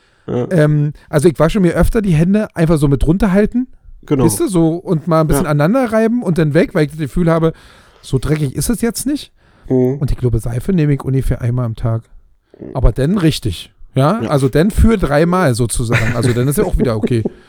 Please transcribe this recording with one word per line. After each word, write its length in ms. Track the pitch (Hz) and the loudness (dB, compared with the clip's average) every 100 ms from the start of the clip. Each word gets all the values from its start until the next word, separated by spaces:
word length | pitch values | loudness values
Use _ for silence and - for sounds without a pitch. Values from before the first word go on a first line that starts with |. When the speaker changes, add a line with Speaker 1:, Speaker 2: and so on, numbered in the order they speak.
| _ _ - | _ _ -6
Speaker 1:
Ja. 220 | 120 123 | -4 0
Speaker 2:
Ähm, 440 | 180 151 151 147 - - | 2 4 2 0 -4 -4
also 180 | 160 151 | 0 0
ich 80 | 147 | 2
wasche 220 | 156 220 | 0 2
mir 140 | 175 151 | 0 2
öfter 260 | 180 240 | 2 2
die 120 | 202 156 | 2 2
Hände, 320 | 175 202 214 - | 2 2 -2 -2
einfach 220 | 160 170 | 2 2
so 80 | 143 | 2
mit 180 | 139 - | 2 2
runterhalten. 640 | 180 220 185 208 240 254 - - - - | 2 2 2 2 0 -6 -10 -20 -20 -4
Speaker 1:
Genau. 180 | 262 240 | 2 2
Speaker 2:
Weißt 140 | - | 2
du, 80 | 339 | -2
so 220 | 180 165 165 | 2 0 0
und 320 | - 165 175 | -2 -4 0
mal 140 | 160 | 0
ein 60 | 156 | 2
bisschen 160 | - 165 | 0 0
Speaker 1:
Ja. 60 | |
Speaker 2:
aneinander 400 | 147 147 254 247 | 0 2 2 0
reiben 300 | 220 226 240 | 0 0 0
und 160 | 202 170 | -2 0
dann 160 | 156 143 | 2 2
weg, 180 | 202 | 2
weil 120 | 180 151 | 0 -2
ich 60 | |
das 80 | 156 | -2
Gefühl 300 | 143 - 165 | -6 -2 0
habe, 240 | 165 160 - - - - _ | 2 0 -4 -16 -20 -20 _
so 160 | - 135 | -6 -4
dreckig 380 | 131 151 143 - | -2 -2 -2 -4
ist 140 | 147 | -4
es 100 | 226 | -2
jetzt 240 | 233 - 254 | -2 -4 -6
nicht. 280 | 294 - _ _ _ - | -6 -8 _ _ _ -4
Speaker 1:
Mhm. 280 | 127 127 139 | 0 0 -2
Speaker 2:
Und 120 | 143 | -4
ich 60 | - | -2
glaube, 220 | 123 113 | -2 -2
Seife 320 | 117 120 - | -4 -6 -2
nehme 220 | 185 151 | 0 0
ich 100 | 139 | 0
ungefähr 380 | - 131 123 127 | -2 -2 0 -2
einmal 240 | 120 123 120 | -2 -2 -4
am 100 | 113 | -4
Tag. 280 | 117 113 - - _ _ _ - | -4 -4 -6 -20 _ _ _ -20
Speaker 1:
Mhm. 120 | - | -10
Speaker 2:
Aber 200 | - - | 0 2
dann 240 | - 135 208 | 2 0 2
richtig. 560 | 160 - 107 85 - _ - - | 0 0 -6 -8 -12 _ -8 -2
Ja? 280 | 139 220 | 0 0
Speaker 1:
Ja. 60 | - | -2
Speaker 2:
Also 180 | 147 131 | 0 0
dann 240 | 143 190 | 2 0
für 260 | - 220 226 | 4 4 4
dreimal 560 | 165 147 170 180 170 110 | 0 0 2 2 0 0
sozusagen. 600 | 120 - 113 117 110 120 | -2 -2 -2 0 0 0
Also 160 | 120 | 0
dann 160 | 117 131 | 0 0
ist 100 | 147 | 0
ja 60 | |
auch 140 | 214 - | -2 0
wieder 180 | 131 110 | -2 -2
okay. 280 | - 117 107 - | -2 -2 -2 -8